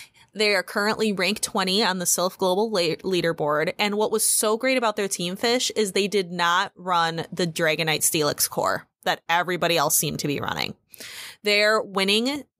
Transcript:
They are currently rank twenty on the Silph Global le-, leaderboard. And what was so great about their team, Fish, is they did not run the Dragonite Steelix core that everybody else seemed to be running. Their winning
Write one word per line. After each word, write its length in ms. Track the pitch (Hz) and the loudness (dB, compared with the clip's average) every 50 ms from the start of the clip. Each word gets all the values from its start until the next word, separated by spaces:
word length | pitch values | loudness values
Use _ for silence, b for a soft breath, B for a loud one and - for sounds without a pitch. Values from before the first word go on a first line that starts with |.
| B B B B B B - | B B B B B B -4
They 220 | 196 214 208 208 | 0 0 2 2
are 80 | 185 180 | 0 0
currently 500 | - - 220 202 214 220 - 220 220 202 | -2 -2 -2 0 0 0 0 0 0 2
rank 280 | 180 185 180 208 - | 2 0 0 0 -2
twenty 420 | - - - 214 185 185 185 208 233 | -4 -4 -2 0 0 2 2 2 2
on 160 | 185 185 185 | 2 0 0
the 60 | 175 | 0
Silph 340 | - - - 175 190 - - | 0 0 2 0 -2 0 0
Global 320 | 190 180 180 196 214 233 | 0 2 2 2 0 0
le-, 260 | 220 185 175 160 160 - | 0 0 0 0 0 -2
leaderboard. 760 | - - 190 175 170 165 165 - 165 147 147 147 160 160 - | -2 -2 0 2 2 0 0 0 0 0 0 0 0 -2 -2
And 200 | - 208 208 202 | -2 -2 0 0
what 160 | 208 214 202 208 | 0 0 0 0
was 120 | 214 - | 0 0
so 320 | - - - - 214 214 | 2 2 2 2 2 0
great 220 | 226 240 262 262 254 | 2 2 0 0 2
about 160 | 233 220 214 | 0 0 0
their 140 | - 202 190 | 0 -2 -2
team, 260 | - - 175 175 185 | -2 -4 -4 -4 -4
Fish, 360 | 196 - 233 240 254 - - - | -2 0 2 2 2 0 -2 0
is 200 | - 214 196 180 | 0 -2 0 0
they 140 | 202 202 | 0 0
did 240 | 202 190 202 190 170 | 0 0 -2 -2 -2
not 400 | 180 175 175 170 170 180 202 - _ | -2 0 2 2 2 2 0 -2 _
run 500 | - 180 185 180 170 165 165 165 165 156 - - | -10 -4 0 2 2 2 2 0 -4 -6 -6 -4
the 140 | 170 185 | -2 -2
Dragonite 560 | 170 156 - 170 156 156 156 165 156 151 151 - | -2 0 0 0 2 2 0 0 0 0 0 0
Steelix 460 | - - 165 151 143 - - - - | 0 0 2 0 0 0 0 -2 -4
core 380 | - - - 95 95 - - _ _ _ - | -2 -2 0 0 0 -2 -6 _ _ _ -4
that 180 | 185 165 - _ - | -4 -4 -4 _ 0
everybody 480 | 165 175 175 170 180 170 - 170 170 | 0 0 0 0 -2 0 0 2 2
else 220 | 160 143 156 - - | 2 2 2 2 0
seemed 220 | - 151 - - | 0 -2 -4 -4
to 80 | - 151 | -4 -4
be 120 | 143 - | -4 -2
running. 340 | - - - 78 62 - - _ _ B B B B B B B B B B B B | -4 -4 -4 -4 -6 -6 -8 _ _ B B B B B B B B B B B B
Their 400 | 208 208 208 208 208 220 220 - | 0 2 4 4 4 2 2 0
winning 640 | 202 190 196 190 190 202 214 233 262 285 294 254 _ _ - | -2 -2 0 2 2 2 2 2 0 -2 -4 -8 _ _ -6